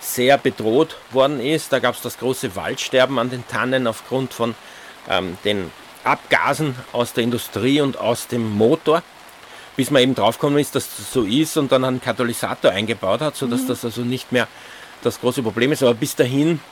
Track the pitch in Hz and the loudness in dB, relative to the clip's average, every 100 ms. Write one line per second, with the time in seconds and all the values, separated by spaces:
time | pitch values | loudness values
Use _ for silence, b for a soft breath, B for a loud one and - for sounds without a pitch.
0 | - - 127 139 135 - 110 120 156 - | -8 0 4 4 4 -2 0 2 2 -2
1 | - 127 135 147 120 156 - 131 123 120 | -6 2 2 2 -2 -2 0 0 0 -2
2 | 123 - 120 127 123 92 82 131 - 131 | -8 -4 -4 -2 -4 -6 -6 -6 0 4
3 | 127 135 120 123 120 123 123 131 123 110 | 4 2 -2 -4 -8 -4 0 0 -2 -4
4 | - 127 131 - 117 110 B B B B | -4 -4 -4 -4 -4 -4 B B B B
5 | - 92 90 85 104 104 85 - - - | -4 -2 -2 -4 -2 -2 -4 -10 -20 -8
6 | - 147 - 123 92 143 151 127 - 120 | -2 -2 0 0 2 0 -4 -6 -8 -4
7 | 120 - 117 120 - - 117 143 139 120 | -2 0 -2 -2 -4 -2 0 2 0 -2
8 | 101 120 - 123 113 104 110 160 - 160 | -2 -2 -4 -4 -2 2 4 4 2 0
9 | - - - - B B B - 127 143 | -2 -20 -20 -20 B B B -4 2 4
10 | 127 127 104 113 147 143 143 139 - - | 4 4 2 2 2 2 2 -2 -4 -10
11 | 104 131 131 123 156 - 139 131 131 127 | -4 0 2 2 2 0 2 2 2 -2
12 | 127 110 120 117 - 117 139 95 107 110 | -4 -2 -2 -2 -4 2 2 2 -2 -2
13 | 92 107 151 - 131 120 131 127 120 110 | 0 0 0 -4 -2 -2 -2 -4 -4 -6
14 | 120 123 - 123 110 B B B B B | -4 -4 0 0 0 B B B B B
15 | 123 - 120 127 113 104 123 151 127 117 | -4 0 -2 0 -2 2 2 4 2 2
16 | 139 - 131 135 151 165 - | -2 0 0 2 2 0 -4